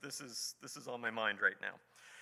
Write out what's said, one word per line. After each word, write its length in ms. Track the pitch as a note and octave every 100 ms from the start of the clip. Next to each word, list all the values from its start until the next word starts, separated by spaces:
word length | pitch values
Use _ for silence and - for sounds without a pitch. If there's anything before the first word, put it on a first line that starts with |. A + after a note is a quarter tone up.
this 180 | C#3+ -
is, 360 | C#3 A2 - -
this 160 | C3+ D3
is 120 | C3
on 120 | B2
my 120 | A#2
mind 260 | A2+ A2 G2
right 200 | G2 G2+
now. 120 | G2 F2+ _ - - -